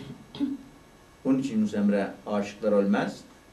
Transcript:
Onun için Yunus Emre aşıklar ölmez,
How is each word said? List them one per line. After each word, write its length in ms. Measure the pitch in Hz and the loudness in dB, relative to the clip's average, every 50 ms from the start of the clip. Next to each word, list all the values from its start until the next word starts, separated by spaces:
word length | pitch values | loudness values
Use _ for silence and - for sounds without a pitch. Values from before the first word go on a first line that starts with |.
| - - - - - - - - 285 - - - - - - - - - - - - - - - - | -10 -12 -14 -16 -18 -18 -6 -4 -4 -2 -2 -6 -10 -16 -20 -20 -20 -20 -20 -20 -20 -20 -20 -6 0
Onun 140 | 131 135 131 | 0 2 2
için 180 | - - 113 110 | 0 0 0 0
Yunus 160 | 107 101 104 | 0 0 0
Emre 400 | 101 101 101 101 98 98 - - - - 113 | 2 2 2 4 2 0 -2 -4 -10 -6 -4
aşıklar 440 | 104 101 101 - - - 110 107 | -2 -2 -2 -4 -6 -2 0 2
ölmez, 480 | 101 101 98 95 104 131 160 196 - - - - - - - - | 4 4 4 4 2 2 0 -2 -6 -10 -16 -20 -20 -20 -20 -12